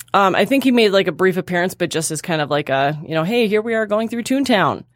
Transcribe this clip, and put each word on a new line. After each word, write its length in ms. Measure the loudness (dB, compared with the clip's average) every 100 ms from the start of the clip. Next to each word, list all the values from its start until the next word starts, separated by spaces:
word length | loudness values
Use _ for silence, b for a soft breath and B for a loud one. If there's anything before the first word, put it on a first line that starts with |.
| -2
Um, 220 | 2 2
I 100 | 2
think 200 | 2 2
he 60 | 2
made, 200 | 4 4
like, 160 | 4 0
a 60 |
brief 260 | 0 0 0
appearance, 340 | -2 -2 -2
but 160 | -2 -4
just 220 | -4 -4
as 100 | -6
kind 220 | -4 -2
of 80 | 0
like 180 | -2 0
a, 320 | 0 0 -2
you 120 | -4
know, 100 | -2
"Hey, 240 | 0 0 2
here 140 | 0
we 100 | 0
are 120 | -2 -2
going 240 | -2 -2
through 140 | -4
Toontown." 600 | -2 0 2 2 2 -2 -8